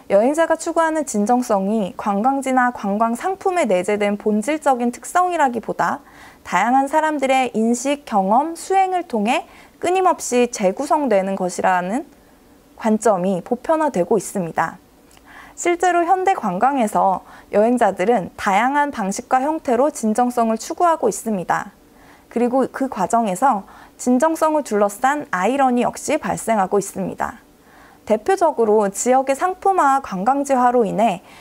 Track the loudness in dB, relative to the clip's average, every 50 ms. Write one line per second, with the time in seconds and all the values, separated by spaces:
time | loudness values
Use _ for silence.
0 | -4 2 2 4 4 4 2 2 2 0 0 -2 -2 -2 0 0 0 0 0 -2
1 | -4 -4 -2 -2 0 2 2 0 0 0 0 0 0 0 -2 -2 -2 -4 -6 -6
2 | -4 -2 -2 0 0 0 0 -2 -2 0 0 2 2 0 -2 -4 -4 -4 -2 0
3 | 0 0 -2 -2 -4 -4 -4 -2 -2 -2 0 0 0 2 2 0 0 0 -2 0
4 | 0 -2 -2 -2 -2 -2 0 0 0 -2 -2 -2 0 0 0 0 0 -4 -4 -6
5 | -8 -4 0 0 0 2 2 0 0 0 0 -2 -6 -6 -4 -2 -2 -2 -4 -6
6 | -10 -18 -20 -20 -20 -20 -20 -20 -10 -4 -2 0 2 2 2 2 2 2 0 0
7 | 0 0 -2 -2 0 2 2 2 0 0 0 0 0 0 0 0 -2 -4 -4 -4
8 | -4 -2 0 0 2 2 2 2 2 0 -4 -8 -4 0 2 2 2 2 0 -4
9 | -4 -4 -4 -2 0 0 0 -2 -4 -8 -16 -20 -20 -20 _ -6 -2 0 0 2
10 | 2 2 0 0 -2 -2 0 2 2 0 0 0 0 0 0 0 -2 0 0 0
11 | 2 2 2 2 2 0 -2 -2 -4 -4 -4 -2 0 0 0 0 0 -2 -4 -6
12 | -6 -8 -16 _ _ _ _ _ _ _ -20 _ _ _ -12 -4 -2 0 0 2
13 | 2 2 2 2 0 -2 -2 -2 -2 -4 -6 -4 -2 -2 0 0 0 0 0 0
14 | 0 2 0 0 -2 -2 -6 -6 -6 -4 -2 -4 -4 -4 -6 -12 _ _ _ _
15 | _ _ -20 -20 -20 -20 -20 -20 -20 -20 -12 -6 -2 -2 0 0 2 2 2 2
16 | 2 2 0 0 2 0 0 0 -2 -4 -2 0 0 0 2 2 0 0 0 2
17 | 2 2 0 -2 -6 -12 -20 -20 -10 -2 2 2 4 4 4 2 2 2 0 0
18 | 0 2 2 0 0 -4 -10 -6 -2 0 0 2 2 0 0 0 0 -2 -2 -4
19 | -4 -4 -4 -6 -4 0 0 0 0 0 -4 -4 -2 -2 0 2 2 0 0 -2
20 | -2 -2 0 2 0 0 0 0 0 0 0 -4 -4 -8 -4 0 2 2 2 2
21 | 0 -2 -2 -2 -4 -4 -4 -4 -2 -2 -4 -4 -4 -8 -16 _ _ _ _ -20
22 | -20 -20 -20 -20 _ -6 -4 -2 0 0 2 0 0 0 -2 -4 -6 -4 -4 -4
23 | -2 0 0 0 0 0 -2 0 2 0 0 0 -4 -10 -20 -20 -20 -20 _ -6
24 | 0 0 2 2 2 2 0 0 0 0 0 0 -2 -2 0 0 0 0 -2 0
25 | -2 0 0 -2 -4 -6 -4 -2 0 0 2 2 2 2 2 2 0 -2 -4 -6
26 | -4 -2 -2 -2 -2 -4 -6 -4 -2 -2 0 0 0 0 0 -2 -2 -2 -6 -6
27 | -6 -6 -6 -6 -8 -8 -8 -12 -20 _ _ _ _ -20 -20 -20 -20 -20 -20 -10
28 | -4 -2 -2 -2 0 0 0 2 2 2 2 2 2 4 4 4 2 0 -2 -2
29 | 0 2 2 2 2 0 -2 -2 -2 -4 -2 0 0 0 2 4 4 4 2 2
30 | -2 -4 -6 -2 0 0 0 0 0 0 2 2 4 4 4 4 2 2 2 2
31 | 2 0 0 -2 -8 -18 -20 -20